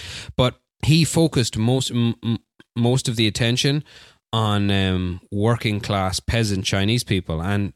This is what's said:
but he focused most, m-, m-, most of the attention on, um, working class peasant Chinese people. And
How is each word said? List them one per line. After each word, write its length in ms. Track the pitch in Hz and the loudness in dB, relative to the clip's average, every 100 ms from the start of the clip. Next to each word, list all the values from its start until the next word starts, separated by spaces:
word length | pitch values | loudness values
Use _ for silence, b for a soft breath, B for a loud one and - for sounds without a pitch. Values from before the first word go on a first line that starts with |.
| B B B - | B B B 0
but 220 | 123 - _ - | 0 0 _ -4
he 220 | 117 160 | 2 4
focused 520 | 151 165 160 139 113 107 | 4 2 2 2 -2 0
most, 340 | 117 131 - | 0 0 0
m-, 260 | 120 117 110 | 0 0 -2
m-, 140 | 113 113 _ _ _ | -4 -4 _ _ _
most 340 | 117 120 131 - | -2 0 2 0
of 80 | 113 | 0
the 100 | 110 | 0
attention 560 | - 117 123 143 147 - B B B - | 2 0 0 0 0 -4 B B B -4
on, 380 | 113 107 104 101 | -2 0 2 2
um, 500 | 98 95 92 90 90 - | 2 2 0 -2 -6 -8
working 500 | 101 110 120 117 104 | -2 0 0 0 -2
class 400 | - 101 92 92 | -2 -2 -2 -4
peasant 440 | - 117 110 95 | -2 0 0 -2
Chinese 400 | - 98 98 123 | 0 0 0 0
people. 380 | - 98 - 80 | 0 -2 -2 -4
And 300 | 90 101 98 | -2 -2 -4